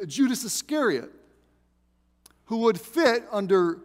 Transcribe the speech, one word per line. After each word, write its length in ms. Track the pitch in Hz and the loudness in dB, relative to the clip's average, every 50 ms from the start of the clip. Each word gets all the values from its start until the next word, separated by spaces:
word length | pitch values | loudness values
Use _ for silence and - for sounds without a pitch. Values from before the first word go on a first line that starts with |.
| 202 156 | -10 -10
Judas 360 | 139 240 269 247 254 - - | -2 0 0 0 0 -4 -6
Iscariot, 680 | 208 - - - - 294 302 277 220 156 120 - - - - _ _ _ _ _ _ _ _ _ _ _ _ _ _ _ _ _ _ _ _ _ - _ _ _ | -8 -8 -8 -6 -4 -2 0 0 0 0 -2 -6 -10 -18 -20 _ _ _ _ _ _ _ _ _ _ _ _ _ _ _ _ _ _ _ _ _ -20 _ _ _
who 120 | _ 220 226 | _ -4 0
would 220 | 226 226 208 175 | 2 0 0 0
fit 440 | - - - 320 330 254 226 240 233 - | -6 -4 -2 2 4 4 2 2 -2 -4
under 480 | 226 202 196 175 196 185 175 170 170 - | -4 -4 0 2 2 4 4 2 -2 -4